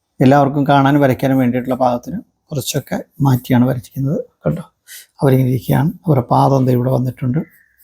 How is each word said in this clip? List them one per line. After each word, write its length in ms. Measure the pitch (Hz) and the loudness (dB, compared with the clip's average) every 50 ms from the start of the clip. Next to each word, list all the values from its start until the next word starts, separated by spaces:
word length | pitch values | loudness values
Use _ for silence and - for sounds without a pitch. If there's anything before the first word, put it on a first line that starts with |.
| _ _ _ - | _ _ _ 0
എല്ലാവർക്കും 420 | 147 131 139 147 143 139 143 147 139 | 2 4 4 4 4 2 0 -2 0
കാണാനും 340 | 139 143 139 135 135 147 147 143 | 2 2 4 4 4 2 2 2
വരയ്ക്കാനും 360 | 131 123 - - 135 135 135 | 2 0 0 -2 0 0 0
വേണ്ടിയിട്ടുള്ള 380 | 127 120 120 127 120 123 127 | 0 0 -2 -2 -4 -4 -4
പാകത്തിന് 420 | 123 131 123 123 120 - - 156 220 - _ _ _ _ | -2 -2 -2 -2 -4 -6 -8 -12 -12 -12 _ _ _ _
കുറച്ചൊക്കെ 540 | - 156 135 - - - 143 - - 180 - - - _ - | -10 -8 -8 -6 -6 -6 -8 -6 -6 -8 -10 -10 -10 _ -4
മാറ്റിയാണ് 440 | 139 139 127 120 - - 131 120 123 | -2 0 0 -2 -2 0 0 0 0
വരച്ചിരിക്കുന്നത്. 540 | 127 131 123 - - - 139 139 135 165 - - - _ _ | 0 -2 -6 -10 -12 -10 -8 -6 -4 -4 -6 -8 -10 _ _
കണ്ടോ, 240 | - 151 156 175 - - _ _ _ - - - - _ _ | -6 -6 -6 -6 -8 -14 _ _ _ -20 -20 -20 -20 _ _
അവരിങ്ങനെ 340 | - 147 139 131 131 131 127 131 | -2 0 2 2 2 2 0 -2
ഇരിക്കുകയാണ്. 380 | 123 - - 139 131 135 170 - - - | -4 -2 -2 0 0 0 -2 -4 -2 2
അവരുടെ 220 | 180 147 127 123 | 2 2 2 2
പാദം 380 | - - 131 139 135 135 135 127 | 0 0 2 2 2 2 2 2
ദേ 100 | 127 127 | 2 0
ഇവിടെ 180 | 120 120 131 131 | 0 0 0 0
വന്നിട്ടുണ്ട്. 460 | 127 127 127 123 - 135 127 123 160 - - _ _ _ _ _ _ | -2 -2 -4 -6 -6 -4 -4 -4 -4 -4 -8 _ _ _ _ _ _